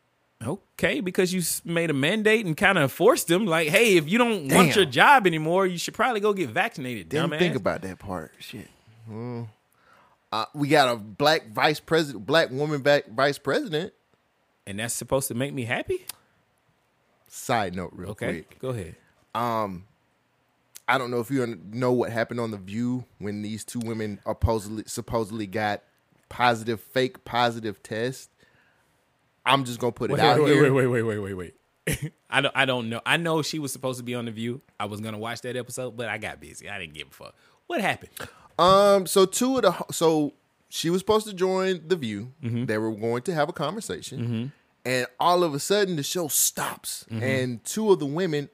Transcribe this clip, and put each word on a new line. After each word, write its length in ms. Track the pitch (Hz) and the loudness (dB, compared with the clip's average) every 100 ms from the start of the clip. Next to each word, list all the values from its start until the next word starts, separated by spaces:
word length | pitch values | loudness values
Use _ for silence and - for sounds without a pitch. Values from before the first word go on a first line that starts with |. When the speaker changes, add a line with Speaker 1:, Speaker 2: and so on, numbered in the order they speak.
| _ _ _ - 113 | _ _ _ -12 -8
Speaker 1:
Okay, 560 | 185 _ - 202 269 | -8 _ -2 -2 0
because 320 | 185 180 185 | -2 0 2
you 60 | 185 | 0
s-, 200 | 160 - | -2 -4
made 260 | 160 170 170 | -2 0 0
a 40 | |
mandate 520 | 139 147 220 208 220 190 | 2 0 2 4 4 2
and 120 | 151 | 2
kinda 300 | 190 190 135 | 4 4 2
forced 400 | - 190 330 - | 4 4 4 4
them, 180 | 175 220 | 2 2
like, 220 | 160 156 | 2 4
"Hey, 280 | 185 233 180 | 4 6 6
if 120 | 147 | 4
you 80 | 220 | 2
don't 300 | 240 208 139 | 2 0 4
want 200 | - 156 | 6 6
Speaker 2:
Damn. 60 | 196 | 6
Speaker 1:
your 100 | 165 | 4
job 420 | 127 226 269 190 | 6 8 8 6
anymore, 400 | 160 156 180 190 | 2 2 2 2
you 100 | 175 | -2
should 160 | - | -6
probably 260 | - 247 220 | -2 -2 0
go 140 | 208 | 0
get 160 | 196 143 | 0 -2
vaccinated, 600 | 117 220 - 127 113 82 | -2 -4 -4 -8 -8 -4
Speaker 2:
Didn't 200 | 147 165 | -2 0
Speaker 1:
dumbass." 80 | 151 | 0
Speaker 2:
think 160 | 175 135 | 0 0
about 260 | 92 85 | -2 -4
that 160 | 92 90 | -6 -12
part. 320 | 101 90 80 - | -8 -8 -8 -14
Shit. 280 | - 107 - _ _ 113 113 | -16 -16 -16 _ _ -20 -16
Mm. 380 | 107 120 120 113 - _ _ _ _ _ _ _ | -12 -10 -10 -12 -16 _ _ _ _ _ _ _
Uh, 140 | 107 110 147 | -6 -6 -4
we 120 | 143 | 4
got 220 | 151 131 | 6 6
a 20 | 117 | 2
black 540 | 104 95 143 160 110 | -4 0 2 2 0
vice 280 | 107 147 151 | 0 0 0
president, 460 | - 165 151 107 101 | 0 0 0 -4 0
black 240 | 160 135 | 2 2
woman 300 | 131 151 147 | 0 -2 0
back 260 | 135 143 - | 4 4 2
vice 280 | 110 143 143 | 0 0 0
president. 560 | 139 220 269 151 175 - _ _ _ _ _ _ - | -2 -2 -2 -4 -6 -10 _ _ _ _ _ _ -12
Speaker 1:
And 140 | 98 | -8
that's 140 | 117 | -6
supposed 340 | - 120 139 135 | -6 -2 -2 -2
to 60 | |
make 200 | 117 139 | -4 -4
me 100 | 143 117 | -4 -4
happy? 400 | 165 320 370 - - _ _ _ _ _ _ _ _ _ _ _ | -4 -4 -6 -8 -18 _ _ _ _ _ _ _ _ _ _ _
Speaker 2:
Side 480 | - - 117 98 92 | -12 -2 -2 -2 -4
note, 160 | 87 | -8
real 180 | - 90 | -10 -12
Speaker 1:
Okay, 320 | 104 - 82 | -8 -8 -8
Speaker 2:
quick. 160 | - - | -12 -12
Speaker 1:
go 100 | 131 | -8
ahead. 260 | 120 85 - _ _ _ | -8 -10 -14 _ _ _
Speaker 2:
Um, 520 | 113 120 113 104 90 95 _ _ _ _ _ _ _ _ - - | -4 -2 -2 -4 -6 -16 _ _ _ _ _ _ _ _ -10 -2
I 100 | 131 | -2
don't 120 | 123 | 0
know 80 | 123 | -4
if 120 | 113 | -2
you 120 | 139 | -2
un-, 180 | 117 98 90 | -2 -6 -10
know 180 | 113 127 | -2 2
what 180 | 123 98 | 2 2
happened 280 | 113 117 120 | -2 -2 -4
on 120 | 113 | -6
The 60 | 104 | -6
View 480 | 92 107 120 123 117 - | -8 -6 -4 -4 -8 -12
when 220 | 101 104 | -8 -8
these 220 | 104 107 | -8 -10
two 160 | - 123 | -10 -8
women 400 | 113 110 107 101 - | -6 -6 -6 -6 -8
supposedly, 580 | 104 123 113 101 107 - | -2 0 0 -2 -10 -8
supposedly 640 | - - 117 104 113 101 | -10 -4 -2 -2 -6 -6
got 340 | 107 104 104 _ _ _ _ - | -2 -2 -2 _ _ _ _ -12
positive, 520 | - 123 117 110 110 | 0 2 2 0 -6
fake 420 | - 131 127 - - | -4 -2 -2 -4 -4
positive 560 | 117 120 117 110 95 | 0 0 0 -6 -8
tests. 480 | - 110 123 135 - _ _ _ _ _ _ _ _ _ _ _ - | -8 -6 -4 -6 -14 _ _ _ _ _ _ _ _ _ _ _ 0
I'm 180 | 139 123 | 2 0
just 140 | 117 | -2
gonna 120 | 123 | -2
put 180 | - 113 | -2 -2
it 40 | - | 2
Speaker 1:
Wait, 60 | |
Speaker 2:
out 180 | 113 123 | 4 6
Speaker 1:
wait, 120 | 143 | 6
Speaker 2:
here. 180 | 147 143 | 6 6
Speaker 1:
wait, 140 | 135 127 | 4 2
wait, 160 | 120 | 2
wait, 160 | 113 104 | 0 -2
wait, 140 | 98 95 | -6 -8
wait, 180 | 85 - _ _ - | -10 -16 _ _ -6
wait. 240 | 139 151 - | -6 -6 -14
<laughs> 100 | _ | _
I 120 | 127 | 0
don't, 140 | 139 - | 0 2
I 100 | 135 | 0
don't 240 | 127 113 | 0 -4
know. 120 | 117 - | -4 -2
I 120 | 156 | 0
know 240 | 170 160 | 0 0
she 160 | 147 160 | -2 -6
was 140 | 139 | -8
supposed 240 | 127 131 123 | -6 -6 -6
to 40 | |
be 100 | 120 | -6
on 120 | 123 117 | -6 -6
The 60 | |
View. 300 | 107 117 127 - - | -6 -6 -6 -12 -10
I 60 | 104 | -8
was 140 | 104 | -8
gonna 160 | 110 107 | -8 -8
watch 240 | 110 117 | -8 -8
that 140 | 127 123 | -8 -8
episode, 400 | 120 123 127 110 | -8 -8 -8 -8
but 120 | 113 | -6
I 80 | 107 | -6
got 220 | 101 69 | -8 -12
busy. 300 | 78 - 87 | -16 -18 -14
I 80 | 101 | -12
didn't 160 | 85 | -12
give 140 | 76 67 | -14 -16
a 40 | |
fuck. 240 | - - - _ _ - | -18 -20 -20 _ _ -8
What 140 | 349 | -2
happened? 300 | 185 120 - - - - - - | -2 -4 -8 -16 -16 -18 -8 2
Speaker 2:
Um, 480 | 175 196 202 202 175 | 6 8 6 4 4
so 180 | 202 190 | 4 4
two 300 | - 254 262 | 4 0 2
of 60 | |
the 80 | 202 | 2
ho-, 140 | 170 - | 0 -4
so 420 | - 165 156 147 - _ _ _ | 0 2 4 0 -4 _ _ _
she 200 | - 160 | -6 0
was 100 | 185 | 0
supposed 260 | 185 214 214 | 2 0 0
to 60 | |
join 480 | 185 185 190 190 185 156 | -2 0 2 0 -2 -2
The 80 | 180 | -2
View. 380 | 117 101 120 - | -2 -6 -8 -8
Speaker 1:
Mm-hmm. 220 | 120 117 120 | -6 -4 -2
Speaker 2:
They 120 | 110 | -2
were 140 | 113 | -2
going 320 | 107 113 120 | -2 -2 -2
to 100 | 156 | -2
have 140 | 160 147 | 0 0
a 40 | |
conversation. 680 | 175 147 208 - 82 - 127 | -2 -6 -6 -8 -8 -10 -8
Speaker 1:
Mm-hmm. 260 | 117 113 131 - _ _ | -4 -4 -6 -10 _ _
Speaker 2:
And 220 | 123 127 123 - | -4 -2 -2 -2
all 240 | 160 180 | 2 4
of 100 | 170 | 2
a 60 | 143 | 0
sudden, 360 | - 202 196 160 | 0 2 2 -2
the 60 | |
show 240 | 139 180 156 | -4 -4 -2
stops. 800 | - - - - - - - - | 0 0 -2 -6 -6 -10 -12 -8
Speaker 1:
Mm-hmm. 120 | 113 | -4
Speaker 2:
And 400 | 127 135 127 117 | -2 0 -2 -6
two 280 | - - 220 | -8 0 4
of 80 | 175 | 4
the 60 | 147 | 2
women, 440 | 151 185 147 143 | -2 -2 -2 -6